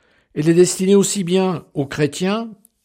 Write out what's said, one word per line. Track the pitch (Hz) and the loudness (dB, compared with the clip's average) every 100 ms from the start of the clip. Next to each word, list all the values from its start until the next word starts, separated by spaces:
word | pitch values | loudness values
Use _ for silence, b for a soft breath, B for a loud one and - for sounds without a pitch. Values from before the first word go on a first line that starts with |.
| b b b - | b b b -4
Elle | 151 | 2
est | |
destinée | 170 175 - 190 | 4 4 2 2
aussi | 202 190 208 | 4 2 -2
bien | 170 190 185 160 - | -2 -2 -2 -4 -8
aux | - 139 | -8 -6
chrétiens | - 147 147 185 214 226 214 _ _ | -2 -4 -2 -4 -4 -8 -16 _ _